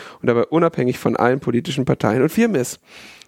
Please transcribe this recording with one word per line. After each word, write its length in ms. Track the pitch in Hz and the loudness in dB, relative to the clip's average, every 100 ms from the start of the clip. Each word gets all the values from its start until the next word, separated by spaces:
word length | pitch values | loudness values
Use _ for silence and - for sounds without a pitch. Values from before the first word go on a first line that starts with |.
| - - | -20 -6
und 60 | - | 0
dabei 180 | 117 113 | 0 2
unabhängig 520 | 160 165 - 127 127 | 2 2 0 -2 0
von 180 | 117 113 | -2 2
allen 240 | 117 131 | 2 0
politischen 440 | - 120 - - | 0 -2 -2 -4
Parteien 380 | 127 135 113 113 | -2 0 0 2
und 80 | 147 | 0
Firmen 280 | - 233 170 | 2 0 0
ist. 220 | 120 - _ - - - | -4 -8 _ -20 -20 -20